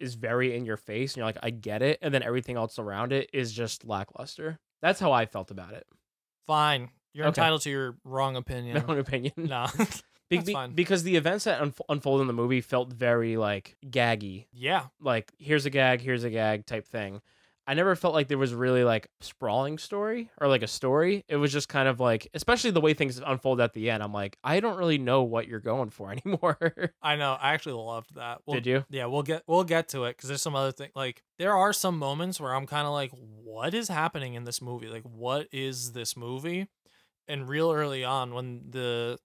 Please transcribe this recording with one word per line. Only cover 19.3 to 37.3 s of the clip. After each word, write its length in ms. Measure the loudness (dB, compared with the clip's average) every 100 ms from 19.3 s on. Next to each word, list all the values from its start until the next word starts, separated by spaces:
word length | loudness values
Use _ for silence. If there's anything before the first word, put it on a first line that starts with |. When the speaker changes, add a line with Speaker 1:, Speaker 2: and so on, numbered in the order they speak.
| -6 0 2 0 -4
Speaker 1:
story 540 | -6 -4 -4 -4 -8 0
or, 80 | 4
like, 140 | 4
a 40 | 2
story. 580 | -2 2 4 4 2 0
It 80 | 0
was 160 | 2
just 160 | 0 0
kind 180 | 2 2
of, 140 | 4
like, 260 | 2 2 -2
especially 380 | -6 0 2 4
the 100 | 4
way 140 | 6
things 240 | 4 0 -2
unfold 420 | -4 0 2 4
at 140 | 2
the 160 | 2 -2
end, 120 | 0
I'm 100 | -2
like, 240 | -4 -6 -4
"I 180 | 0 2
don't 180 | 0 0
really 180 | 2 2
know 260 | 4 2
what 260 | 4 0 -2
you're 120 | -4
going 300 | -2 -2 -2
for 200 | -6 -10
<laughs> 120 | -8
anymore." 680 | -4 0 2 2 0 -2 -6 _
Speaker 2:
I 140 | -2 0
know. 200 | 0 0
I 140 | 0
actually 220 | 0 -2
loved 400 | -8 -6 -8 -10
that. 260 | -12 -10 -10 -4
We'll, 80 | -2
Speaker 1:
Did 100 | 2
you? 180 | 0 0
Speaker 2:
yeah, 160 | -6
we'll 180 | -2 -2
get, 200 | -2 -4 2
we'll 180 | 2
get 240 | 4 2 0
to 140 | -4
it 120 | -4 -6
'cause 120 | -8
there's 120 | -6
some 140 | -2 0
other 160 | -2
thing. 180 | -4 -12
Like, 280 | -8 -8 -8 _ -4
there 160 | 2
are 200 | 4 4
some 240 | 4 0 0
moments 420 | -2 -2 -4 -4
where 140 | -4
I'm 120 | -4 -2
kinda 220 | -2 0
like, 220 | -2 -4
"What 600 | -10 -20 -20 -14 -6 -2
is 140 | -2 -2
happening 440 | 0 -2 -2 -8
in 120 | -8
this 180 | -8 -8
movie? 260 | -8 -10 -10
Like, 160 | -12
what 420 | -14 -8 -2 -2 -4
is 400 | -6 -6 -6 -8
this 240 | -8 -8 -8
movie?" 520 | -8 -6 -6 -6 -6 _ _ _ _ _ -10